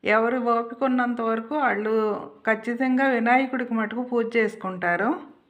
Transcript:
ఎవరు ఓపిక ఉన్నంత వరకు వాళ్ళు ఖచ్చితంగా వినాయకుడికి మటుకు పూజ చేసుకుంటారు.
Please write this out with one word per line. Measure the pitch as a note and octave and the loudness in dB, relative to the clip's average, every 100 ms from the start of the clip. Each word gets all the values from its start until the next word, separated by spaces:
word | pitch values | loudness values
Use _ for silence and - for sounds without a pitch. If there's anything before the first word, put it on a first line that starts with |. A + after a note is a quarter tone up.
ఎవరు | - G#3+ A3+ B3+ | 2 2 2 0
ఓపిక | A#3 A#3 A#3 B3+ | 0 0 -2 -2
ఉన్నంత | C4+ B3+ B3 A#3+ | 0 2 0 0
వరకు | A3+ A3+ A3+ | -2 -2 -2
వాళ్ళు | D4+ C4+ G3+ G#3+ A3 G#3+ G3+ - - - | -2 0 0 0 0 0 -2 -6 -8 -2
ఖచ్చితంగా | G#3+ A3+ A#3+ C4 B3+ C4+ | -2 -2 -2 0 2 2
వినాయకుడికి | B3 A3+ B3+ C4 C4 A#3+ | 2 4 4 2 -2 -2
మటుకు | A3+ G#3+ A3 | -2 -4 -4
పూజ | B3 A#3+ A3+ A#3 | -2 -2 0 2
చేసుకుంటారు. | G#3+ - F#3 F#3 F3+ F3 G#3+ F4 - - | 0 -2 -8 -4 0 0 0 -2 -6 -20